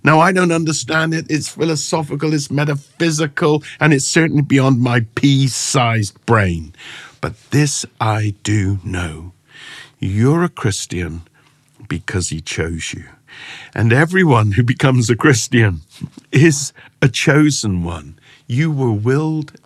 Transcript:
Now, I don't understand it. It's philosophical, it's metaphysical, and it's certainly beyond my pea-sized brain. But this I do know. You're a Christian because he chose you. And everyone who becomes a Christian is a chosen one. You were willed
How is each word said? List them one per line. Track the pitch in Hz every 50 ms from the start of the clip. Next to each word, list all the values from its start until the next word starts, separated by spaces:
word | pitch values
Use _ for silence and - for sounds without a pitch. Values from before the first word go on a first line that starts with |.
| -
Now, | 143 156 156
I | 165 190
don't | 185 185 185 175
understand | 165 165 165 156 156 - 123 120 156 160 160 165 160
it. | 165 156 -
It's | 160 147 - -
philosophical, | - - 165 165 156 147 - - 180 160 156 147 - 147 160 156 156
it's | 147 143 -
metaphysical, | - 127 147 151 147 139 - _ _ - 170 165 156 151 160 147 - - 175 151 151 147 - - - -
and | 151 156 151
it's | 135 -
certainly | - - 170 165 165 - 151
beyond | 139 - 135 135 131 135 135 117
my | 123 123 120 123 113 - _
pea-sized | - - 143 135 135 135 127 - - - - - 139 120 117 113 110 104 98 - - _
brain. | - 117 110 98 90 85 82 78 78 - - - - - - - - _ _
But | - 85 - _ _ _
this | - 143 151 143 - - - - _ _
I | 113 110 107 110 107 104 101 _
do | _ 104 107 107 95 95 101 95 87
know. | 92 92 90 90 80 78 78 85 92 _ _ _ _ - - - - - - - - _ _
You're | - 98 95 107 117 135 156 170
a | 180 175
Christian | _ - - 107 92 - - _ - 90 87 80 80 85 82 _ _ _ _ _ _ _ _ _ _ _ 113
because | - 85 85 - - - 95 87 -
he | 78 80
chose | - - - - 80 82 82 82 78 -
you. | - - - - - _ _ _ - - - - - - - -
And | _ - 110 113
everyone | 117 135 165 165 180 190 185 156 127 110 107 104
who | 98 90 123
becomes | 123 131 - - 135 135 123 110 107
a | 120
Christian | 110 - 151 131 110 - - 127 120 110 101 87 78 - _ - - - - _ - _ _
is | - 131 147 165 143 - - - _ - - - _ _
a | - 143
chosen | - - - 160 139 147 151 151 139 - - 107 92 90 85
one. | 85 87 82 73 73 85 _ _ - - _ _ -
You | 120 131 160 160
were | 151 135 131 120
willed | 110 101 107 123 131 147 156 156 156 156 151 - - - _